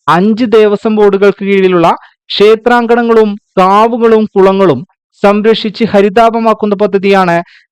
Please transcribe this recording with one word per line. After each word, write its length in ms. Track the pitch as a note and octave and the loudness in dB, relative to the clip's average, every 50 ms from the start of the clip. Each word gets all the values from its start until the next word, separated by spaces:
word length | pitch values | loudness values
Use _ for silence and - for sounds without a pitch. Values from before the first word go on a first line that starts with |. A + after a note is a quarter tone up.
| _ - | _ -2
അഞ്ച് 380 | - F3 F#3+ G#3+ A3+ G#3 B3+ G#3+ | 0 0 0 0 0 -2 -2 0
ദേവസ്വം 480 | A3 A3 G#3+ G#3 G#3 G3 - A3+ G#3+ | 2 2 2 2 0 -2 -4 -4 -2
ബോർഡുകൾക്ക് 500 | G#3+ G#3 G3+ G3 G3 G3+ G3+ F#3 - G3 | 0 2 2 2 0 0 -2 -2 -4 -4
കീഴിലുള്ള 500 | G3 G3+ G3 F#3+ F#3 F#3 F3 E3 F3 A#3 - - - _ _ _ _ | -4 -2 0 0 0 0 2 0 0 0 -2 -8 -16 _ _ _ _
ക്ഷേത്രാങ്കണങ്ങളും 1040 | - - G3+ G#3+ A3 A3 A3 A#3+ A#3+ A#3+ A#3 A3+ A#3 A#3 A#3 A#3 A3+ A3 A3 G#3 G3+ G#3 - _ _ G3 | -4 0 2 2 2 2 0 -2 0 0 0 0 -2 -2 0 0 0 0 0 0 -4 -8 -14 _ _ -2
കാവുകളും 680 | F#3 F#3 G3 G#3 A3 A#3 A#3+ A#3 A#3 A3+ A3+ A3 G#3+ | 0 2 2 2 0 0 0 0 0 2 2 2 0
കുളങ്ങളും 600 | G3+ - G3+ F#3 F#3+ F#3+ F#3+ G3 F3 C#3 A#2+ E3+ - _ _ _ _ _ _ - | -2 0 0 2 2 2 2 0 0 0 -2 -6 -12 _ _ _ _ _ _ -2
സംരക്ഷിച്ച് 600 | G3+ G3+ G#3+ G3+ A3+ A3 G#3+ - A3 F#3 - A#3 | 0 0 2 0 0 0 0 -2 -8 -6 -4 -4
ഹരിതാപമാക്കുന്ന 920 | F#3 - G3+ G3 G#3 F#3+ A#3 A3+ A3+ A3+ A#3 A3+ A3+ G#3+ - G#3+ G#3 G#3 | -2 0 0 0 2 2 2 0 0 0 -2 -2 -2 -2 -2 -2 -4 -2
പദ്ധതിയാണ് 680 | F#3+ G#3 G3+ G3 G3 F#3 G3 G3 F#3+ F#3 F3 E3+ E3+ F3 - _ _ _ _ | -2 -2 -2 -2 -2 0 2 2 2 0 0 -2 -4 -4 -8 _ _ _ _